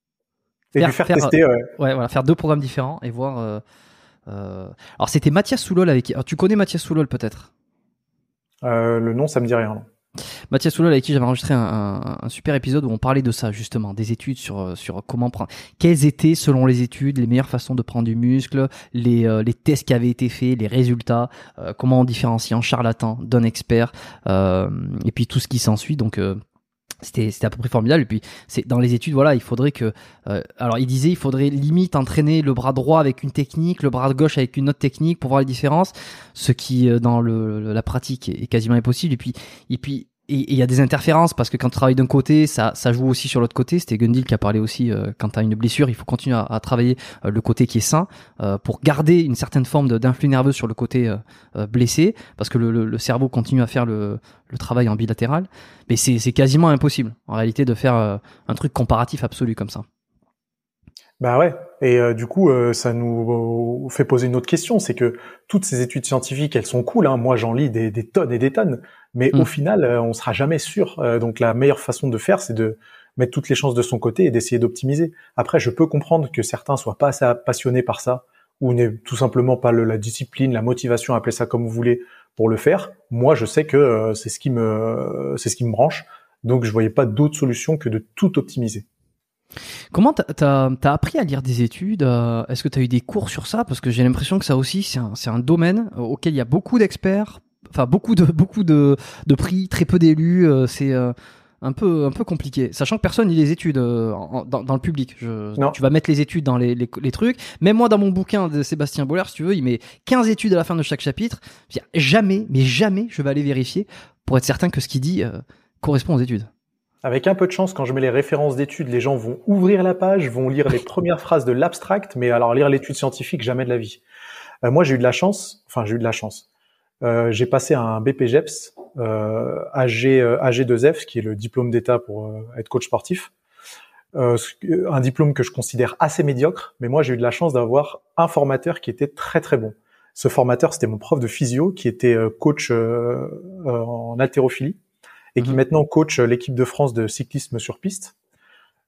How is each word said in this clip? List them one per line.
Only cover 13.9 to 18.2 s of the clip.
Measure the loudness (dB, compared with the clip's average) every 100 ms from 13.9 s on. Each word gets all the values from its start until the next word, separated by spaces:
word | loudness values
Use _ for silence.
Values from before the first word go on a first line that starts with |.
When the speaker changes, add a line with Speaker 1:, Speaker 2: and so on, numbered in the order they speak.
Speaker 2:
des | -6 -6
études | -6 -8 -10
sur, | -10 -8
euh, | -8 -10
sur | -10 -12 -8
comment | -4 -4
prendre, | -4 -10 -12 -20 0
quelles | 2 4 2
étaient | 2 2 2
selon | 2 4 4
les | 4
études | 0 -2 -4 0
les | 0
meilleures | 0 0
façons | -4 -4 -4
de |
prendre | -4 -2 -2
du |
muscle, | 0